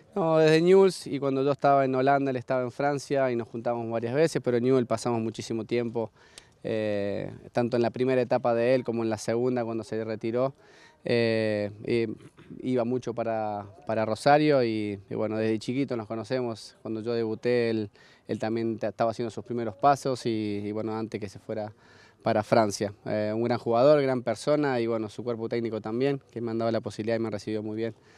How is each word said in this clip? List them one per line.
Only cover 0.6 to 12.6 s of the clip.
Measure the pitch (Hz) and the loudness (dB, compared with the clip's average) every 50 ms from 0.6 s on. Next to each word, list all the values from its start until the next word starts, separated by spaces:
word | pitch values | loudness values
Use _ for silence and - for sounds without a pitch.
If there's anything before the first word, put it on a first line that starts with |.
Newell's | 170 180 190 196 196 190 - - - | 8 8 8 8 8 6 4 -2 -6
y | - 143 131 | -8 -6 -2
cuando | 139 139 135 135 135 | -2 0 0 2 2
yo | 143 | 0
estaba | 139 - - 143 139 139 135 | 2 4 4 6 6 6 4
en | 131 131 | 4 2
Holanda, | 131 131 139 143 139 139 135 | 2 4 4 4 4 2 0
él | 127 | -2
estaba | 123 120 - 131 127 127 | -4 -4 -2 -2 -2 -2
en | 120 | -4
Francia | - - 143 143 147 135 - - 143 139 135 127 | -4 -2 -2 0 -2 -2 -4 -2 0 2 2 2
y | 120 | 0
nos | 117 113 | -2 -4
juntábamos | - - 117 113 120 120 117 117 113 | -6 -8 -6 -4 -4 -4 -4 -4 -4
varias | 117 113 117 117 123 | -4 -4 -2 0 2
veces, | 147 165 156 - 135 - | 2 2 2 2 -2 0
pero | 127 120 | 0 0
en | 117 120 | 2 4
Newell's | 127 135 131 120 | 4 4 4 4
pasamos | - 113 113 - 123 120 117 | 2 -2 -2 -2 -2 -2 -2
muchísimo | 113 113 - - 110 - 117 113 107 | -2 -4 -6 -8 -8 -6 -6 -6 -4
tiempo, | - 120 120 117 117 110 120 110 107 - _ - - - - - _ _ _ - | -2 -2 -2 -2 -2 -4 -4 -6 -6 -8 _ -20 -20 -20 -20 -20 _ _ _ -6
eh, | 107 113 110 107 107 104 101 101 101 98 101 95 98 - - - - | -4 -4 -2 -2 -2 -2 -2 -2 -4 -4 -6 -6 -8 -12 -14 -18 -6
tanto | - 120 120 113 123 | -4 -2 -2 0 0
en | 120 120 | 0 0
la | 113 | 0
primera | - - 127 131 131 127 | 0 0 0 2 2 2
etapa | 123 117 127 120 - 123 117 | 2 2 0 0 2 0 2
de | 117 117 123 131 | 2 2 2 2
él | 127 123 | 2 0
como | - 113 113 113 | -2 -2 -2 -2
en | 113 | -2
la | 110 | -4
segunda | 107 - - 113 117 123 127 127 123 117 | -4 -2 -2 -2 0 0 0 0 -2 -2
cuando | 113 113 110 110 | -4 -6 -6 -6
se | - 110 110 110 | -6 -6 -6 -6
retiró. | 110 110 110 - 113 113 123 131 135 - _ - - - - - - _ _ - | -6 -6 -6 -4 -2 0 0 0 -2 -4 _ -18 -20 -20 -20 -20 -20 _ _ -2
Eh, | - 120 117 117 113 113 110 110 107 107 104 104 101 104 104 - | 0 2 2 2 2 2 0 0 0 0 -2 -2 -4 -8 -8 -4
eh, | - 120 117 113 110 - - - - - - - - - - | -2 0 0 0 -2 -6 -12 -18 -20 -20 -20 -20 -20 -16 -8